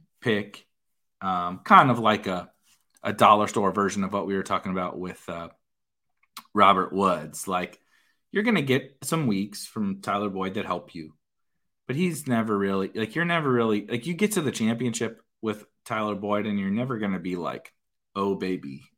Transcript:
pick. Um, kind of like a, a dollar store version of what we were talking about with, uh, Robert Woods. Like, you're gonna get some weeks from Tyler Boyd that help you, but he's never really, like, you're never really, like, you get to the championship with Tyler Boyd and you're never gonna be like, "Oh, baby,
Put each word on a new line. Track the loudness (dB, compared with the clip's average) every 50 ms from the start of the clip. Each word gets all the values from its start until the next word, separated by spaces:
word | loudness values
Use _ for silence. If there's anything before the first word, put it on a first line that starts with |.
| _ _ _ _
pick. | -2 -2 -2 -2 -4 -8 -14 -20 -20 _ _ _ _ _ _ _ _ _ _ -10
Um, | -6 -4 -4 -4 -4 -6 -8 -4 4
kind | 8 8 8 8 8
of | 4 4
like | 4 2 2 2 0
a, | -4 -4 -6 -6 -10 _ _ _ _ _ _ _ _ _ _
a | -6 -4 4
dollar | 6 8 8 8 8 4
store | 2 0 0 0 0
version | 2 0 0 0 0 -2 -2
of | -2
what | -2 -4 -2
we | -2 -4
were | -4
talking | -2 -2 -4 -4 -2 -4
about | -4 -4 -4 -6 -6 -8
with, | -10 -10 -12 -12 -12 -12
uh, | -12 -10 -12 -14 -18 _ _ _ _ _ _ _ _ _ _ _ _ _ _ _ -20 -20 -14 _
Robert | 2 6 8 8 8 6 2 -2
Woods. | 0 2 2 2 2 0 -4 -8 -12 -10 -6 -4
Like, | -4 -4 -4 -6 -10 -16 _ _ _ _ _ _ _ _ _ _
you're | -4 -2
gonna | 0 2 2 2
get | 2 2 2 0 0 -4 -16 -12
some | -6 -4 -2 0 0
weeks | 0 0 0 -2 -6 -8 -14 -16
from | -10 -8 -6 -4 -4 -4 -6
Tyler | -4 -4 -2 -2 -2 -4
Boyd | -4 -4 -6 -4 -4
that | -6 -6
help | -4 -6 -6 -8 -12 -14
you, | -14 -14 -16 -18 _ _ _ _ _ _ _ _ _ _ _ _ _ _
but | -6 -2
he's | -2 -2 -2 -2 -4 -4
never | -2 0 0 0 0 0 0
really, | 0 0 0 0 -2 -4 -4
like, | -6 -6 -4 -4
you're | -2 -2
never | 0 0 0 2 2
really, | 2 2 2 2 2 0 -2
like, | -4 -6 -6 -4
you | -4
get | -2 0 0 0
to | 0 0
the | -2 -2
championship | -2 0 0 0 0 0 -2 -2 -2 -2 -4 -6 -6 -10 _ _ _ _
with | -6 -6 -6 -6 -10 _ _ _ -10
Tyler | -6 -4 -4 -2 -2 -4
Boyd | -4 -2 0 0 0 0
and | 0 -2 -2
you're | 0 0
never | 0 -2 -2 -2 -4 -2
gonna | -2 -2 -2 -4
be | -4 -4 -4
like, | -4 -4 -6 -6 -8 -12 -18 _ _ _ _ _ _ _ _ -6
"Oh, | -2 -2 -2 -2
baby, | -2 -2 -4 -4 -4 -6 -10 -14 -16 -18 _ _